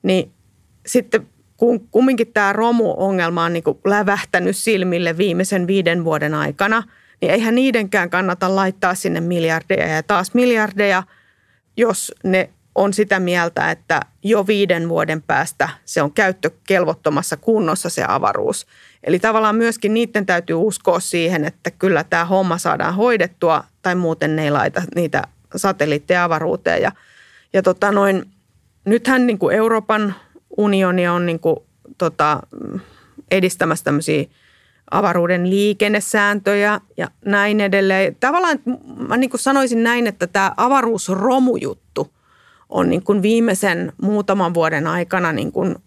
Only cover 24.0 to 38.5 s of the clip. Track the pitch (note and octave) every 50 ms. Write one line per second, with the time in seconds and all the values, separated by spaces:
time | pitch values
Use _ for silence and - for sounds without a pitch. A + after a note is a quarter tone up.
24 | F3+ E3 D#3+ - D3+ D3+ D#3 D#3 D#3 D3 D3 C#3+ G#2+ - - - F3+ - - E3+
25 | E3+ D3+ - C#3 - - _ _ _ _ - F#3+ - G3 F#3 F#3+ - D3+ C#3+ D3
26 | D3 - F3+ F3+ F3 F3 E3 D#3 D#3+ E3+ E3 - _ - E2 - F#3+ F#3+ G3 _
27 | _ _ - - - _ _ - _ _ - F#3+ F#3+ F#3+ F3+ - - G3+ G3+ G3+
28 | G3 G3 F#3+ F#3 - - _ _ _ _ _ _ _ _ _ _ _ G3 G#3+ A#3+
29 | A#3+ B3+ C4 C4 B3 B3 A3 F#3+ G3 - - G#3+ A3 A3+ A3+ A3 A3 _ A3 G#3+
30 | G#3+ G3+ F#3 - - _ _ - _ _ - - G#3 G#3 G3 F#3+ F#3+ F3+ F3+ F#3
31 | F3+ F3 F3 F3 F3 F3 E3 E3 - F3 D#3 - _ _ _ _ _ - - _
32 | F3+ E3 E3 - D3+ D3+ D3+ - - _ - - - - - F#3+ - - - -
33 | _ _ _ - - _ F3+ F#3+ F#3 F3+ - - F3+ E3 D#3 E3 - D3+ C#3+ C#3+
34 | - - D#3 D3 D3 - _ _ _ _ _ _ _ _ _ _ _ - - F3
35 | G#3 F#3+ F3 F3+ E3+ E3+ F3+ F3+ F3 F3+ F#3+ G3+ G3+ G#3 G#3 G3+ G#3+ G#3 G#3 G#3
36 | G3+ - - G#3+ G3+ G3+ G#3 G#3 F#3+ G3+ G3+ G3+ G3+ G#3 G#3 G#3 _ _ _ -
37 | F3 F3 _ _ - G3+ G3+ G3+ G3+ G#3 G#3 G#3+ G3+ G3 F#3+ G3+ G3 F#3+ F#3+ F#3+
38 | F#3+ F#3 - _ - B3+ C#4+ F4 F#4 E4+